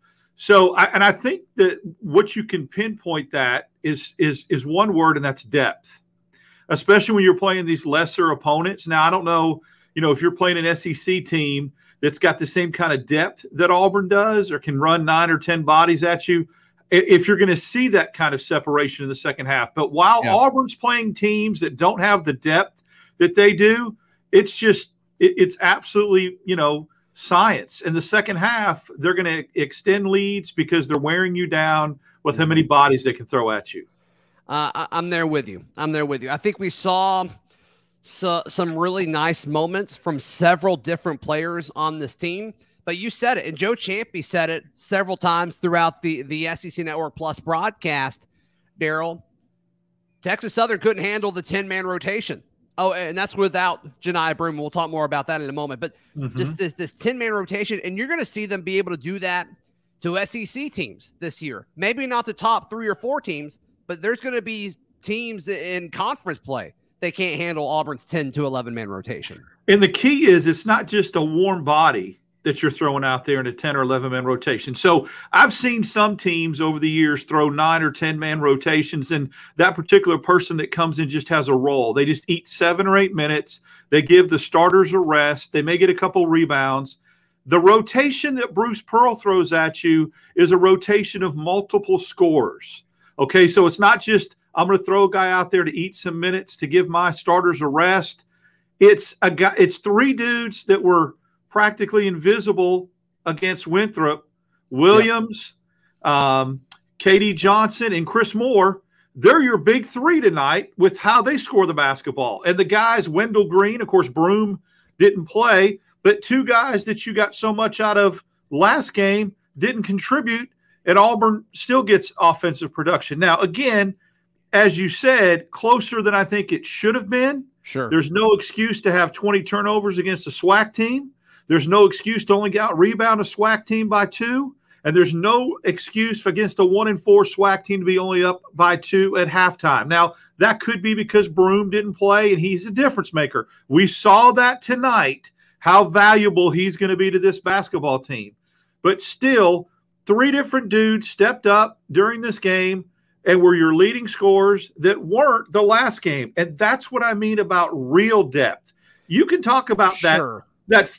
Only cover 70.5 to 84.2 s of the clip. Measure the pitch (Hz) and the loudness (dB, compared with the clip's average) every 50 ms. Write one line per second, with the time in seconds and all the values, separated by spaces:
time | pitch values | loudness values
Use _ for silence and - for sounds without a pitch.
70.5 | 160 - - 220 220 - 220 - 208 208 185 - - 170 156 156 156 170 190 196 | -2 -2 0 0 0 -2 -2 -2 -2 -2 -2 -2 -2 -4 -2 -2 -2 0 0 0
71.5 | 185 175 139 147 151 156 160 151 123 101 92 98 90 _ _ _ _ _ - 151 | -2 -2 -2 0 2 4 4 4 2 0 -4 -10 -14 _ _ _ _ _ -6 -6
72.5 | 139 - - 147 131 - 160 143 139 139 135 131 131 127 - 151 139 135 127 127 | -4 -2 -2 -2 -2 -2 -2 -2 -2 -2 -2 -2 -4 -4 -2 -4 -4 -2 -4 -6
73.5 | 123 - - 151 143 139 131 127 131 127 131 131 127 127 123 127 127 123 - 151 | -8 -8 -6 -6 -4 -2 -2 -2 -2 -4 -4 -4 -6 -6 -4 -4 -4 -4 -4 -4
74.5 | 123 107 - 135 127 - - 180 170 143 - - - - - - - 185 277 240 | -4 -4 -6 -10 -6 0 2 2 2 2 0 -4 -12 -20 -6 0 4 4 4 4
75.5 | - - - 247 240 226 208 - - 214 208 208 208 - - 185 170 165 165 165 | 2 0 -2 -2 -2 -2 -4 -2 0 0 0 0 -2 -4 -4 -4 -2 -2 -2 -4
76.5 | 151 135 160 160 156 151 151 156 156 160 156 151 147 - - - 160 151 151 147 | -4 -2 -2 -2 -2 -2 -2 -2 0 2 2 0 0 -2 -4 -2 0 0 2 2
77.5 | 143 147 156 160 165 165 156 151 - - 165 160 156 151 156 156 156 156 147 143 | 0 0 0 2 2 0 0 -2 -4 -4 -4 -4 -4 -4 -6 -6 -4 0 2 2
78.5 | 139 135 - 160 156 151 151 151 - 156 135 - 165 151 139 - - - - - | 2 2 0 0 0 0 0 -2 -4 -8 -6 -4 -4 -4 -4 -6 -10 -16 -20 -6
79.5 | _ - 175 185 175 175 160 - 208 196 196 180 165 - - - 180 180 180 - | _ 2 2 2 0 -2 0 4 4 4 4 4 0 0 2 2 2 2 2 0
80.5 | 170 160 151 - - 170 165 165 147 151 160 131 143 156 - - 170 151 143 139 | -4 -6 -6 -6 -4 -4 -4 -2 -2 -4 -4 -4 -4 -6 -4 -2 0 0 2 2
81.5 | 135 127 127 143 143 135 120 113 107 143 143 147 147 - - - 170 170 - - | 0 2 2 0 0 0 0 0 0 0 0 0 -2 -4 -4 -4 -6 -6 -6 -6
82.5 | - - 170 170 175 180 196 196 196 196 196 190 196 156 147 151 151 151 - - | -4 0 0 0 2 0 0 2 2 2 2 2 0 -2 -2 -2 -2 -4 -4 -8
83.5 | - - _ _ - - _ - 143 156 139 131 175 180 | -12 -20 _ _ -20 -20 _ 0 2 2 4 6 6 6